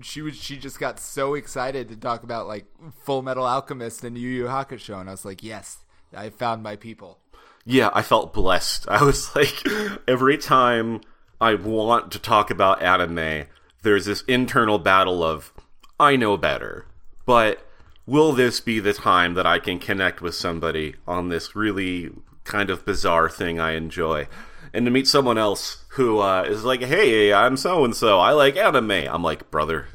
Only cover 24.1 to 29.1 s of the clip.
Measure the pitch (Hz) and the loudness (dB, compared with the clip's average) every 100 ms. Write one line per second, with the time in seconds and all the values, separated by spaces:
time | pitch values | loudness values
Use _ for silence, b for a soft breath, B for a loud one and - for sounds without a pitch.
24.1 | 76 71 B B B B 107 120 127 135 | -2 -6 B B B B -4 0 0 2
25.1 | 143 127 113 107 95 - - - - 120 | 2 2 2 0 -2 -6 -12 -8 0 2
26.1 | 110 98 95 90 104 117 127 123 175 175 | 2 2 0 0 -2 -2 -2 0 2 4
27.1 | 110 104 101 123 135 180 180 123 107 113 | 6 6 6 4 2 0 2 2 2 4
28.1 | 92 101 147 139 143 208 139 110 95 69 | 6 6 6 4 4 2 2 2 -2 -2